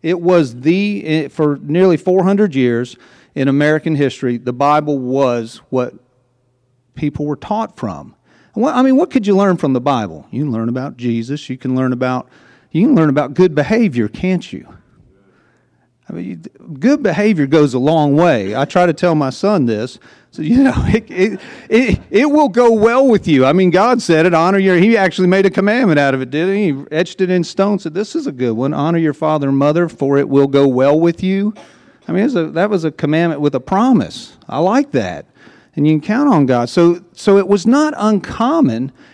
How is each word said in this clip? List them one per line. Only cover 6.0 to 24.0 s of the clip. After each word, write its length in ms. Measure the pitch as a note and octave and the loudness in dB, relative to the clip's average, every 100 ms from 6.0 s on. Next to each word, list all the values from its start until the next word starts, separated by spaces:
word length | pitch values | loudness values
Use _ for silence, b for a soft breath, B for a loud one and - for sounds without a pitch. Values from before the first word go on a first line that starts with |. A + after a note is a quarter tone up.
| _ _ _ _ _ _ _ _ _ - | _ _ _ _ _ _ _ _ _ -8
people 300 | D3 C#3+ D3 | -8 -6 -8
were 120 | D3 | -8
taught 400 | - G#3+ A3 - | -6 -6 -6 -10
from. 360 | A2 D#2 C2+ _ b b b | -10 -10 -16 _ b b b
And 80 | - | -4
what, 140 | B3+ B3 | -2 2
I 60 | |
mean, 160 | C4 C4 | 2 2
what 120 | F4 | 2
could 160 | C4 G3+ | -2 0
you 120 | G3 | 2
learn 180 | G3+ F3 | 2 0
from 160 | D3 | 0
the 80 | C3 | -2
Bible? 480 | C3 C3 G2+ D#2+ - | 0 -2 -4 -10 -12
You 120 | A#2+ | -6
can 80 | D3 | -4
learn 160 | A2+ A2+ | -4 -4
about 300 | B2+ C3+ - | -6 -8 -6
Jesus. 520 | B2 A#2 A#2 D3 - | -4 -4 -4 -10 -10
You 80 | B2+ | -10
can 200 | B2+ C3 | -4 -2
learn 160 | C3 | -2
about, 340 | B2 B2+ B2+ - b b b b | -2 -4 -4 -8 b b b b
you 140 | D#3+ A#3 | 0 2
can 80 | |
learn 140 | A#3+ D#3 | 4 2
about 280 | C#3 C#3 D3 | 0 -2 2
good 200 | F#3 D3 | 2 2
behavior, 540 | C#3 A3 A3 A#2+ G#2+ | 0 0 0 0 -4
can't 420 | - F#3 F#3 - | -4 -4 -4 -6
you? 160 | - - b b b b b b b b b b b b _ _ | -16 -18 b b b b b b b b b b b b _ _
I 20 | |
mean, 140 | E3 - | -12 -12
you, 100 | F3 D#3+ _ - C#3 | -12 -18 _ -20 -4
good 220 | F#3+ D4 | 0 0
behavior 460 | A#3 D#3 G#3 F#3 C#3 | 0 0 0 0 2
goes 260 | D3+ D3 | 2 2
a 60 | B2 | 2
long 380 | C3+ D#3+ D3 C#3+ | 0 2 2 2
way. 360 | F3 B2 G2 | 2 2 -2
I 120 | A2 D3 | -4 -2
try 200 | F#3 F3+ | 2 2
to 60 | |
tell 240 | D3 F3+ D#3 | 2 0 0
my 140 | C3+ | -2
son 360 | B2+ G3 G#3 A#2+ | -2 -2 0 0
this. 320 | G#2+ B2 - b b b | -2 -6 -12 b b b
So, 100 | - | -10
you 200 | D#3 A#3+ | -2 2
know, 120 | C4+ - | 2 0
<laughs> 100 | - | 0
it, 220 | A3+ A3+ | -2 -2
it, 300 | F3 G3+ G3 B B B | -2 -2 -2 B B B
it, 320 | A3 B3+ - - | 0 2 -2 0
it 200 | G3+ D4 | 0 2
will 200 | D4 C#4+ | 2 2
go 240 | F#3+ A#3+ | 4 2
well 340 | A3+ A3 B3 C4+ | 4 2 4 4
with 180 | A3 - | 2 2
you. 200 | C#3+ C3 | 2 4
I 80 | |
mean, 160 | E3+ F#3 | 4 4
God 320 | E3+ A3+ B3 | 4 2 0